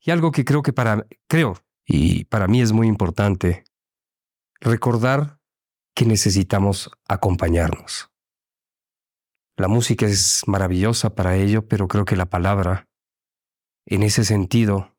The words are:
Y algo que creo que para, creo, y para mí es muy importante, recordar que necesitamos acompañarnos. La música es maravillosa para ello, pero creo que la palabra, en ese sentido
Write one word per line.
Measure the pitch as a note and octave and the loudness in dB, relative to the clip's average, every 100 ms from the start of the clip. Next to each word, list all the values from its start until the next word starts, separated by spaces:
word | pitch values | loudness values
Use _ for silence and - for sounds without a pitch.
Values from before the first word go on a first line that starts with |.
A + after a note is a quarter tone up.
Y | - | 0
algo | E3+ E3 | 0 0
que | D3 | 0
creo | B2 C#3+ | 0 0
que | C#3+ | 0
para, | C3+ A#2 G#2 - - _ | 0 0 0 -4 -18 _
creo, | D#3+ C#3 F#2 _ _ | 0 0 -4 _ _
y | - D2+ D#2+ E2+ | -2 2 2 0
para | - G#2+ F#2+ | -2 -2 2
mí | A#2+ | 2
es | A#2 | 2
muy | A2 A2+ | 2 2
importante, | G#2 F2+ E2 G2+ F#2 F2+ F2 _ _ _ _ _ _ _ _ _ _ | 0 -2 0 -2 0 -2 -2 _ _ _ _ _ _ _ _ _ _
recordar | A#2+ A2+ B2+ A#2 B2 C#3 D3 _ _ _ _ _ _ | -2 0 0 0 0 0 -2 _ _ _ _ _ _
que | - | -2
necesitamos | A2+ A2 G#2+ G2 F#2 G2+ G2 F#2+ - _ _ | 0 2 0 0 0 0 0 -2 -8 _ _
acompañarnos. | G2 G2 F2+ E2+ E2+ E2 - - - - _ _ _ _ _ _ _ _ _ _ _ _ _ _ - | -4 -2 0 0 0 0 -4 -10 -14 -14 _ _ _ _ _ _ _ _ _ _ _ _ _ _ -6
La | F#2+ | 0
música | A2+ A#2 A2 G#2+ | 0 0 0 0
es | G2 - - - | 0 0 -2 -2
maravillosa | G2 F#2 F2+ G#2 A#2 A2 | -2 0 0 0 0 -2
para | - F#2 F#2 | -2 0 2
ello, | G2+ G#2+ G#2+ | 2 0 0
pero | G#2+ F#2+ | -2 0
creo | G#2 | -2
que | F#2+ F#2+ | 0 -2
la | F2+ | 0
palabra, | F2+ F2+ G2+ F2+ F#2+ _ _ _ _ _ _ _ _ _ _ - | 0 0 0 0 -2 _ _ _ _ _ _ _ _ _ _ -6
en | G2 | 0
ese | G#2+ G#2 | 2 2
sentido | G2+ G#2+ F#2 A#2 A2 G2 F#2 | 0 0 0 0 2 0 -4